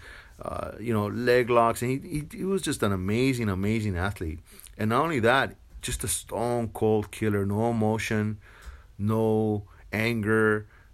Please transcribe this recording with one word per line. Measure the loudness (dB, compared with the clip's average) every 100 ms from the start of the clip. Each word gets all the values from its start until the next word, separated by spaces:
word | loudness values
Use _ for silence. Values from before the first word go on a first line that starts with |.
| -10 -20 -20 -14
uh, | -10 -8 -8 -8
you | -2
know, | 0 0
leg | 0 4 4 6
locks, | 4 4 2
and | -2
he, | -2 -4
he, | -8 -8 -6
he |
was | -2 -2
just | -2 0
an | 0
amazing, | 0 0 0 2 0 -2
amazing | 0 0 0 -2 -2
athlete. | -4 -4 -8 -8 -14 -20 -16 -6
And | 0
not | 0
only | 0 2
that, | 4 4 0 -6 -20 -12
just | -8 -6
a | -4
stone | -6 -6 -4 0 0 -2
cold | 0 2 2 0
killer, | -4 -2 0
no | 0 0 0
emotion, | 2 0 0 -2 -2 -2 -4 -12 -20 -20 -20 -18 -4
no | 0 2 2 2 2 0 -4 -18 -6
anger, | -2 0 0 2 4 4 2 -4 -18 -20